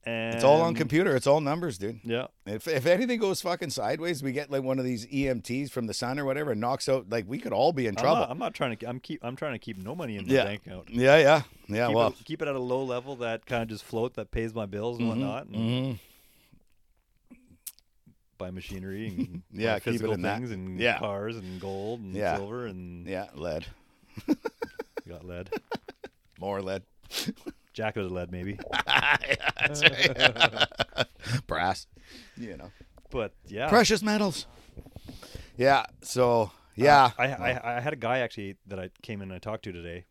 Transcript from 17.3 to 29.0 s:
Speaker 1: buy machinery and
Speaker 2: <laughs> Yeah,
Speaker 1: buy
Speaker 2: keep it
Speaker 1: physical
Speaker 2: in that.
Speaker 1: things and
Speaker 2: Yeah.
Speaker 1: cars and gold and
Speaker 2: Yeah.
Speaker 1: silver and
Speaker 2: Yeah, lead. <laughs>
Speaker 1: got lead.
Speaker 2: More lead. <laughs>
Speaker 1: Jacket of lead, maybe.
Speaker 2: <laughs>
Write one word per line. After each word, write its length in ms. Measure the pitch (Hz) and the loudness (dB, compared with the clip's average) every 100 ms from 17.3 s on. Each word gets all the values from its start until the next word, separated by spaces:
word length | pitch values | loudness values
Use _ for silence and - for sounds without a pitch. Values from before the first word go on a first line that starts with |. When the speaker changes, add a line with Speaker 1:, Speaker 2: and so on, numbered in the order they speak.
| 269 254 - - - _ _ - _ _ _ | -20 _ -18 -18 -18 _ _ -20 _ _ _
Speaker 1:
buy 120 | 92 | -10
machinery 580 | 92 - 95 92 98 110 | -10 -10 -10 -8 -8 -6
and 340 | 92 131 87 - | -4 -6 -6 -12
Speaker 2:
<laughs> 60 | |
Yeah, 220 | 101 113 | -2 0
Speaker 1:
buy 60 | 104 | 0
Speaker 2:
keep 60 | 120 | 0
it 20 | |
Speaker 1:
physical 200 | 117 110 | 0 0
Speaker 2:
in 80 | 101 | -2
that. 160 | 90 107 | -2 -2
Speaker 1:
things 120 | 123 | -4
and 280 | 98 92 92 | -6 -8 0
Speaker 2:
Yeah. 180 | 117 104 | 0 2
Speaker 1:
cars 380 | 107 101 107 113 | -2 -4 -6 -8
and 240 | 92 92 | -10 -8
gold 400 | 98 98 104 120 | -6 -6 -6 -6
and 140 | 101 | -6
Speaker 2:
Yeah. 220 | 98 98 80 | -2 0 0
Speaker 1:
silver 300 | 101 120 120 | -4 -8 -8
and 400 | 92 90 87 85 | -10 -12 -12 -6
Speaker 2:
Yeah, 200 | 92 98 | -6 -6
lead. 320 | 71 85 78 - - _ _ _ - - | -8 -4 -4 -6 -18 _ _ _ -14 -2
<laughs> 840 | 302 - _ 453 - - - - | -2 -2 _ -12 -10 -14 -14 -14
Speaker 1:
got 160 | 85 | -16
lead. 260 | 90 87 95 440 _ - - - - _ _ - | -12 -12 -8 -10 _ -12 -12 -20 -20 _ _ -10
Speaker 2:
More 240 | 95 101 | -4 -4
lead. 200 | 95 98 - _ - | -4 -6 -8 _ -10
<laughs> 640 | - - - - - _ | -6 -6 -8 -14 -16 _
Speaker 1:
Jacket 320 | - 107 107 | -4 -4 -2
of 80 | 95 | -4
lead, 180 | 90 87 | -4 -6
maybe. 260 | 90 92 98 | -6 -6 -8
Speaker 2:
<laughs> 40 | - - - 139 | -4 -2 4 4